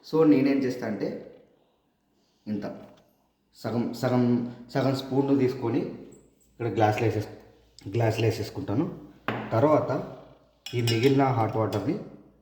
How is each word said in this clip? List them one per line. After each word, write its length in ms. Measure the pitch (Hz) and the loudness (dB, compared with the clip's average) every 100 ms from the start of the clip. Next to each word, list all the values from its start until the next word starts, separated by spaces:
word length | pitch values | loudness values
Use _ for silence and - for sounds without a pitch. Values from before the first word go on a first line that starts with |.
| - | -2
So 80 | 156 156 | 4 6
నేనేం 280 | 139 139 135 127 | 6 4 2 0
చేస్తా 180 | - 113 | -2 -6
అంటే 160 | 101 - - - - _ _ _ _ _ _ _ _ _ _ - | -4 -6 -8 -14 -20 _ _ _ _ _ _ _ _ _ _ -8
ఇంత 120 | 101 - - - - _ _ _ _ _ _ | -6 -6 -12 -18 -20 _ _ _ _ _ _
సగం, 220 | 113 117 107 - | -6 -4 -4 -2
సగం, 220 | 127 123 123 120 - - - 139 | 0 2 4 2 -2 -10 -6 -2
సగం 180 | 131 135 | 0 -2
స్పూన్ 320 | - 131 139 135 | -2 0 2 4
తీసుకొని 380 | 123 - 117 131 - - - - _ _ _ | 2 0 -2 -2 -4 -10 -18 -20 _ _ _
ఇక్కడ 180 | _ 117 98 | _ -4 2
గ్లాస్లో 280 | 107 107 113 | 4 4 0
వేసేస్-, 260 | 107 - - - _ _ - 98 104 | 0 -6 -12 -20 _ _ -18 -6 0
గ్లాస్లో 300 | 113 107 113 | 0 2 0
వేసేసుకుంటాను. 560 | 101 104 - 92 107 180 - - - - 120 - 113 | 0 -6 -8 -4 -2 -2 -6 -18 -12 -8 -8 -2 2
తర్వాత 340 | 147 147 - 143 - - - - _ _ - 120 | 4 4 2 -4 -6 -14 -20 -20 _ _ -8 -2
ఈ 40 | 117 | 0
మిగిలిన 340 | 113 131 135 135 117 | 4 4 4 2 2
హాట్ 180 | 107 113 | 0 0
వాటర్ని 360 | 107 101 107 202 - - - _ | -2 -2 -2 -6 -8 -20 -20 _